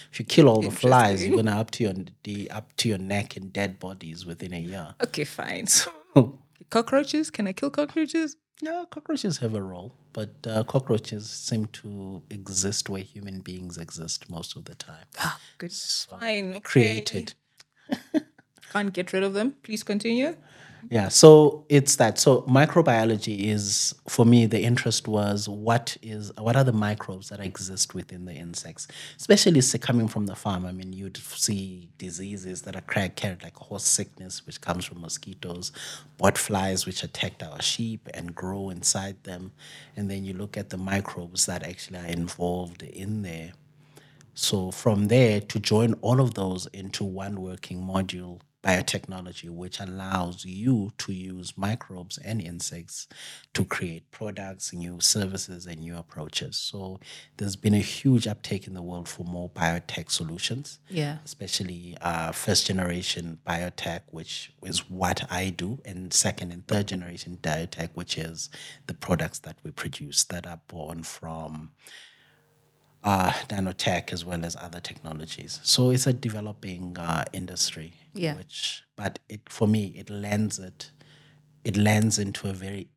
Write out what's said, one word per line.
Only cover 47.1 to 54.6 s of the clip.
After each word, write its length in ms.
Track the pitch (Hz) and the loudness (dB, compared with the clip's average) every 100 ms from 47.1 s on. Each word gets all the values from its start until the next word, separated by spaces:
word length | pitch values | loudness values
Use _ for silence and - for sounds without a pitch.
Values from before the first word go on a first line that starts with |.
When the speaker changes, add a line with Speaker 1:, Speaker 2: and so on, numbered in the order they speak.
| 95 98 101 | -6 -8 -8
Speaker 1:
working 420 | 92 92 - 90 | -8 -10 -10 -8
module, 580 | 92 95 95 90 90 87 _ _ | -4 -2 -2 -6 -12 -16 _ _
biotechnology, 840 | 98 92 - 98 - 92 90 85 85 | 2 2 2 -4 -4 -12 -12 -14 -14
which 300 | 85 90 - | -12 -10 -10
allows 640 | 95 92 95 95 87 90 | -10 -8 -4 -2 -2 -6
you 460 | 92 92 120 123 101 - | -10 -4 2 2 0 -6
to 140 | - | -8
use 440 | 92 95 92 87 - | -8 -8 -10 -12 -6
microbes 600 | 98 117 - 92 90 - | -4 -4 -6 -16 -14 -12
and 220 | 101 110 | -6 -6
insects 640 | 85 85 - 85 82 - - - - - - | -6 -8 -10 -10 -14 -14 -14 -16 -18 -18 -10
to 100 | - | -4
create 460 | - - 90 82 _ | -2 -2 -4 -8 _
products, 640 | - 107 101 98 95 | -10 -10 -8 -10 -10